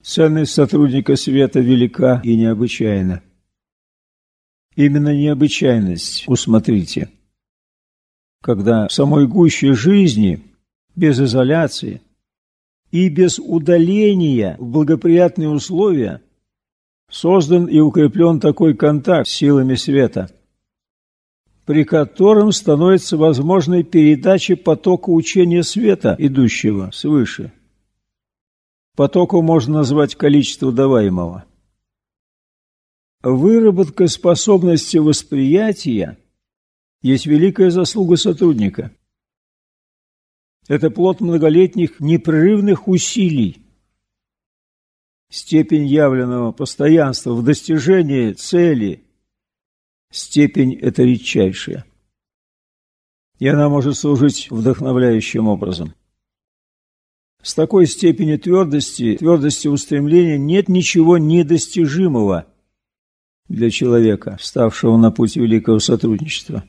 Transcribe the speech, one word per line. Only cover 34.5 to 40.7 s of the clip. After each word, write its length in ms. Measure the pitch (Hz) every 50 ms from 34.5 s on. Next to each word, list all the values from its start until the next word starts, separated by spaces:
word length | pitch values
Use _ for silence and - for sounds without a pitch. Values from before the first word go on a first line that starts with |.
| 202 185 175 175 170 147 - - -
восприятия 1200 | 160 151 151 147 - - _ 147 139 135 135 156 190 214 220 202 - - 135 117 104 87 73 - _ _ _ _ _ _ _ _ _ _ _ _ _ _ _ _ _
есть 240 | - 123 135 135 -
великая 440 | 151 151 147 170 196 185 - 185 180
заслуга 460 | 170 185 175 - - 220 190 165 175
сотрудника. 760 | 160 - 202 170 - - 339 - 113 104 95 - - - - _ _ _ _ _ _ _ _ _ _ _ _ _ _ _ _ _ _ _ _ _ _ _ _ _ _ _ _ _ _ _ _ _ _ _
Это 220 | -